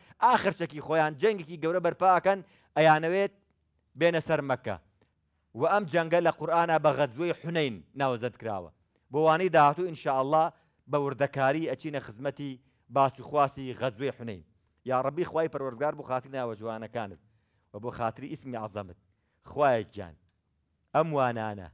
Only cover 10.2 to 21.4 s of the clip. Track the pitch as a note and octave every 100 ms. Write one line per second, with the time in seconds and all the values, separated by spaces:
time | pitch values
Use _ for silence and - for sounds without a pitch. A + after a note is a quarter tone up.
10.2 | C3+ D#3 E3 - _ _ - D3 C#3 B2+
11.2 | C#3 C#3 C3+ D#3 D#3 B2+ D#3 C#3+ - A2
12.2 | C#3 C3+ C#3+ C3 _ _ - C3 C3+ -
13.2 | - D3 C#3 C3+ C3 A2 B2+ G#2 C#3 -
14.2 | A#2 F2+ - _ _ _ B2 B2+ C3 D3+
15.2 | F3 D#3+ D#3+ C#3+ C3+ A#2 D3 D3 B2 B2+
16.2 | C3+ C3+ A#2+ G#2 A2+ A2 A2 A#2+ G2+ E2
17.2 | _ _ _ _ _ G#2 A#2+ A2+ A2+ A#2
18.2 | B2+ D#3 C3+ A#2 G#2+ G2+ F#2 F2 _ _
19.2 | _ _ - C#3 C#3+ A#2 - G2+ E2+ D2
20.2 | _ _ _ _ _ _ _ D3 D#3+ D3
21.2 | B2+ A#2